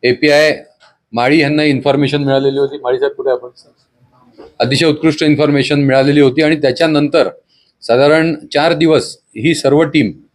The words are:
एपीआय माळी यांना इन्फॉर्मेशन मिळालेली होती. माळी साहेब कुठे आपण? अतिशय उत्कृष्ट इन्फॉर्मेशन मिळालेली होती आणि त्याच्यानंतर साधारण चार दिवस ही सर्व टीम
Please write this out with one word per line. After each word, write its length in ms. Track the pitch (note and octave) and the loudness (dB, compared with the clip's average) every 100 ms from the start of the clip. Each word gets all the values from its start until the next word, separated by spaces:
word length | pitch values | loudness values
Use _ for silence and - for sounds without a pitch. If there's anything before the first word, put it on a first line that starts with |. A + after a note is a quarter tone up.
| B2 | -2
एपीआय 560 | B2+ D3+ D3 D3+ C3+ - _ _ _ _ | 0 2 2 2 -2 -10 _ _ _ _
माळी 280 | A#2 B2 D3+ | -2 0 2
यांना 240 | C#3+ D3+ | 2 0
इन्फॉर्मेशन 600 | D3+ C3+ C#3+ C#3 C#3 C#3+ | 0 0 0 0 0 -2
मिळालेली 340 | C#3 C3+ C#3 C#3 | 0 0 0 -2
होती. 200 | C#3 C#3+ | -4 -4
माळी 200 | C3 B2+ | -4 -2
साहेब 160 | C#3 | -2
कुठे 160 | C#3 C3 | -4 -4
आपण? 180 | B2 B2 _ _ _ _ _ _ _ _ _ - _ | -4 -8 _ _ _ _ _ _ _ _ _ -20 _
अतिशय 280 | A#2 C3+ E3 | -2 0 0
उत्कृष्ट 360 | D3+ D#3+ D3+ | 0 -2 -2
इन्फॉर्मेशन 580 | D#3 C#3+ D3 C#3+ C3 D3 | 0 2 2 0 0 0
मिळालेली 400 | C#3 C3+ C3+ C#3+ | 2 2 2 4
होती 220 | C#3 C3 | 2 2
आणि 140 | D#3 D#3+ | 0 0
त्याच्यानंतर 720 | C#3 B2+ E3 D3+ D3 D#3+ A2 - _ _ _ _ | -2 0 -2 0 0 0 -2 -4 _ _ _ _
साधारण 520 | - A#2+ C#3+ D#3 D#3+ D#3+ - | -2 2 4 2 0 -4 -6
चार 260 | C#3+ D#3 | -2 -2
दिवस 440 | E3+ E3 D#3 - - _ | 0 2 2 0 -14 _
ही 260 | A2 A2+ | -6 -4
सर्व 280 | D#3+ C3+ C#3+ | -2 0 2
टीम 300 | D#3+ D#3 A2+ - _ | 2 0 -2 -4 _